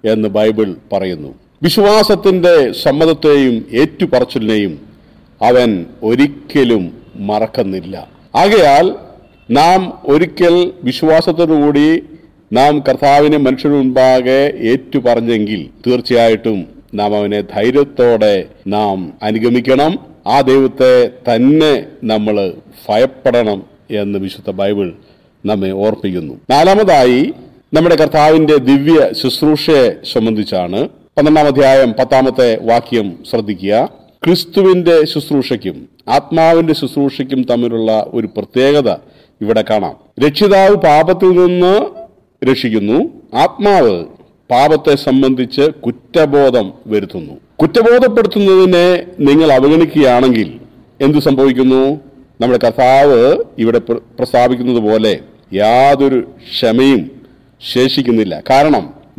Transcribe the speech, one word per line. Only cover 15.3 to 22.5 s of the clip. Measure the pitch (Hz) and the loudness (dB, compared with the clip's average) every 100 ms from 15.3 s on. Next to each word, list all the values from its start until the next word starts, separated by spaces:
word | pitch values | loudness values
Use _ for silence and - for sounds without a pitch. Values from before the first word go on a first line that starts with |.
| 113 104 104 67 - 123 | -2 -4 -6 -10 -10 -4
തീർച്ചയായിട്ടും | 123 - 117 117 110 113 101 80 - _ | -4 0 0 2 0 -2 -6 -8 -16 _
നാം | 101 104 104 | -6 -4 -2
അവനെ | 101 104 | -4 -6
ധൈര്യത്തോടെ | 95 104 113 135 143 - 120 113 107 98 - _ 95 | -6 -4 -2 0 -2 0 0 2 2 0 -4 _ -8
നാം | 101 104 95 82 - | -4 -4 -4 -8 -10
അനുഗമിക്കണം. | 107 110 117 123 120 131 151 190 - - - | -6 -2 0 0 0 0 0 -4 -10 -12 -4
ആ | 131 | -2
ദൈവത്തെ | 131 135 131 - 127 127 120 - - | 2 2 0 0 2 4 2 -4 -4
തന്നെ | 117 127 156 156 131 - - | 0 2 2 2 0 -4 -10
നമ്മൾ | 113 110 107 104 95 | -6 -4 -2 -2 -4